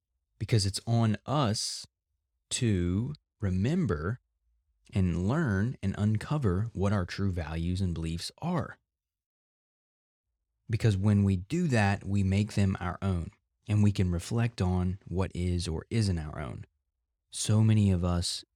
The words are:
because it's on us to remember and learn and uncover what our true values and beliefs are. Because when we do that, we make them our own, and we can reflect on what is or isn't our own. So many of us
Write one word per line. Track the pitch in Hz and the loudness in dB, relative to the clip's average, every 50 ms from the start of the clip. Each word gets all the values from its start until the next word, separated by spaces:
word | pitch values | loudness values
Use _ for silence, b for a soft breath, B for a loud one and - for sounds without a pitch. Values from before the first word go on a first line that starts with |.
| _ _ _ _ _ _ _ - | _ _ _ _ _ _ _ -10
because | 107 - 123 107 95 | -4 0 0 2 2
it's | 98 - - - | 0 -2 -4 -4
on | - 117 117 113 110 104 - _ | -2 0 2 2 2 0 -2 _
us | - 123 151 139 101 110 - - - - - - - _ _ _ _ _ _ _ _ _ _ _ - | -4 -2 0 0 0 0 -2 -4 -6 -8 -10 -14 -18 _ _ _ _ _ _ _ _ _ _ _ -10
to | - - 127 113 101 90 87 87 90 101 120 143 151 - _ _ _ _ | -6 -2 0 2 2 2 2 2 0 0 -2 -4 -6 -12 _ _ _ _
remember | 107 95 90 92 98 131 165 190 165 110 87 73 78 92 123 - _ _ _ _ _ _ _ _ _ _ _ _ _ _ - | -4 -2 0 0 0 0 0 0 0 0 0 -2 -2 -4 -6 -6 _ _ _ _ _ _ _ _ _ _ _ _ _ _ -2
and | 101 92 90 82 85 90 | 0 2 2 0 0 0
learn | 101 131 170 170 120 98 95 104 123 139 - - | 0 0 0 0 0 0 0 0 -2 -4 -4 -4
and | 98 - - | -4 -2 0
uncover | 104 107 110 107 - - 147 156 127 98 85 95 113 113 - | 0 0 0 0 -2 -4 -4 -2 0 0 0 0 -2 -4 -4
what | 90 95 101 104 | -2 -2 0 0
our | 101 87 | 0 -2
true | - - - 101 98 87 | -4 -4 -4 -2 -2 -2
values | 87 78 76 80 82 82 87 92 92 | -4 -4 -6 -4 -4 -2 -2 -2 -2
and | 95 90 85 | -2 -2 -2
beliefs | 78 82 82 82 85 - - - - | -2 -4 -4 -4 -6 -8 -10 -10 -8
are. | - 208 180 151 - - - - _ _ _ _ _ _ _ _ _ _ _ _ _ _ _ _ _ _ _ _ _ _ _ _ _ _ _ _ _ _ _ _ _ _ _ _ _ - | -6 -4 -2 -4 -4 -6 -10 -18 _ _ _ _ _ _ _ _ _ _ _ _ _ _ _ _ _ _ _ _ _ _ _ _ _ _ _ _ _ _ _ _ _ _ _ _ _ -6
Because | 110 - - 113 98 | -2 0 2 2 2
when | 92 98 107 104 101 101 | 4 4 4 4 6 6
we | 98 95 | 4 4
do | 90 92 - - 175 180 | 0 -2 -4 -2 -2 0
that, | 156 123 110 104 98 98 - - | 2 2 4 4 2 2 0 -2
we | 90 98 101 98 | -2 -2 0 2
make | 95 98 101 107 107 - | 2 2 2 2 0 0
them | 107 98 95 95 - | 2 2 2 2 0
our | 90 90 - - 98 | -4 -6 -6 -4 -2
own, | 98 92 85 78 - - _ _ _ _ _ _ | -2 -2 -2 -4 -6 -10 _ _ _ _ _ _
and | - 104 104 104 | 0 2 4 4
we | 104 | 4
can | 101 107 95 90 87 | 4 2 0 0 0
reflect | 85 - - 107 117 117 117 - - 95 | -2 -4 -4 -2 -2 -2 -2 -2 -2 0
on | 90 92 92 90 92 92 - - | 0 0 0 0 -2 -4 -6 -8
what | - 85 90 95 73 - | -6 -4 -2 -2 -2 -4
is | 85 90 90 87 87 85 | -4 -2 -2 -2 -2 -2
or | 82 80 - - - | -4 -6 -6 -6 -4
isn't | - 117 107 98 90 | -2 0 0 0 0
our | 82 76 76 76 - | -2 -4 -8 -8 -8
own. | 73 62 50 110 - - _ _ _ _ _ _ _ _ _ _ _ _ | -8 -8 -10 -12 -14 -18 _ _ _ _ _ _ _ _ _ _ _ _
So | - - - - 107 110 | -10 -4 0 2 4 6
many | 110 110 110 107 104 98 | 6 6 6 6 6 6
of | 92 87 90 | 4 4 2
us | 87 87 87 90 - - - - _ _ | 2 0 0 0 -2 -4 -8 -10 _ _